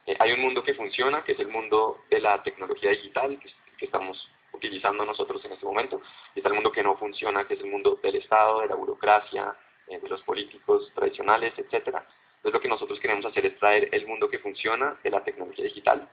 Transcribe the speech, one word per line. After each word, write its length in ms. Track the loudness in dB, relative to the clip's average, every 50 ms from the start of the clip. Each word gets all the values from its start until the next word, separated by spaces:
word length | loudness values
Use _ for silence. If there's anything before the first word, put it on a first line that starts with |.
| _
eh, 100 | -2 2 4
hay 140 | 4 4 4
un 80 | 2
mundo 220 | 0 0 0 0 0
que 120 | -2 -2
funciona, 480 | -2 -4 -6 -2 0 0 2 0 0 -2
que 80 | -2 -2
es 80 | -2
el 80 | -2 -4
mundo 500 | -4 -6 -2 2 2 4 4 2 0 -6 -2 _
de 100 | 2 4
la 220 | 4 4 2 2 0
tecnología 480 | -4 -8 -6 -6 -6 -4 0 0 2
digital, 480 | 0 0 -2 -4 -4 -2 -2 -2 -4 -6
que, 120 | -12 -18 -20 _ _ _ _ -12
que 80 | -8
estamos 440 | -6 -4 -4 -4 -6 -8 -12 -16 -18 _ _ _ _ -12
utilizando 520 | -10 -8 -8 -6 -2 -2 0 0 0 -2
nosotros 400 | -4 -4 -4 -4 -4 -4 -6 -8
en 80 | -12 -12
este 140 | -10 -8
momento, 340 | -4 -2 -2 -2 -2 -6 -10 -10 -14 -20 -20 -20 -12 _
y 40 | -4
está 100 | 0 0
el 60 | 2
mundo 180 | 2 2 0 0
que 100 | 2 2
no 140 | 2 0
funciona, 500 | 0 -2 -6 -6 -4 -2 0 0 0 0
que 80 | -2 -4
es 60 | -6
el 100 | -4 -4
mundo 280 | -4 0 2 2 2 2 0
del 140 | -2 -2
Estado, 440 | -2 0 2 4 6 6 6 4 2
de 80 | 0 -2
la 60 | -2
burocracia, 840 | -4 -4 -6 -6 0 4 6 6 6 4 0 -6 -6 -4 -6 -6 -10 _ _ _ _ _
eh, 120 | -14 -12 -12
de 80 | -8 -8
los 140 | -8 -6 -6
políticos 680 | -4 -4 -4 -6 -8 -12 -6 0 2 2 2 2 -2 -4
tradicionales, 580 | -2 -2 -2 -2 0 2 2 2 4 2 -2 -4
etcétera. 500 | -6 -6 -4 -4 -2 -2 -2 -4 -6 -8 -12 _ _ _ _ _
Entonces, 160 | _ -2 0 0
lo 80 | 0
que 80 | 0 0
nosotros 320 | -2 -2 -2 -4 -6 -4
queremos 240 | -2 0 0 0 -2
hacer 220 | -2 -2 0 0
es 120 | 0 0 2
traer 300 | 4 4 6 4 4 2 0
el 140 | -2 -2
mundo 220 | -4 -4 -2 -2 -2
que 100 | -2 -4
funciona 600 | -6 -8 -8 -6 -4 -2 -2 0 -2 -4 -4 -4 -2
de 80 | -2
la 120 | -2 -2 -2
tecnología 400 | -4 -8 -8 -10 -10 -8 -6 -6
digital, 440 | -6 -6 -2 0 2 2 2 -2 -8